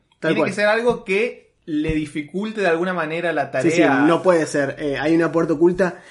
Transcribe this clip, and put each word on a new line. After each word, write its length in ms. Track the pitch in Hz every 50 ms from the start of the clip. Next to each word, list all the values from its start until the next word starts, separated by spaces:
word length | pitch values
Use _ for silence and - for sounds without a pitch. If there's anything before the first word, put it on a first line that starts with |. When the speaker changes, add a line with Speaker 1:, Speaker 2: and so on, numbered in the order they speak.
| _ _ _ _
Speaker 1:
Tal 120 | - 160
Speaker 2:
Tiene 100 | 160 165
Speaker 1:
cual. 100 | 151 208
Speaker 2:
que 40 | 185
ser 100 | 202 208
algo 380 | 208 214 226 233 247 226 - -
que 480 | 185 185 202 226 247 240 - _ _ _ _ _
le 280 | - 156 151 151 160 160
dificulte 640 | 156 156 147 - 160 147 147 - 185 208 220 214 220 190
de 60 | 175
alguna 260 | 165 165 175 190 185
manera 380 | 175 160 151 160 170 170 170 160
la 160 | 147 135 127
tarea. 200 | - 131 131 170
Speaker 1:
Sí, 120 | 156 175 165
sí, 60 | 156 135 131 143 156
no 140 | 170 165 170
puede 240 | 190 175 165 151
ser, 300 | - - 147 139 135 131 -
eh, 180 | 156 147 139 123
"Hay 160 | 135 156 165
una 160 | 165 165 160
puerta 220 | 147 165 160 160 165
oculta 480 | 143 170 180 180 180 190 175 170 - - -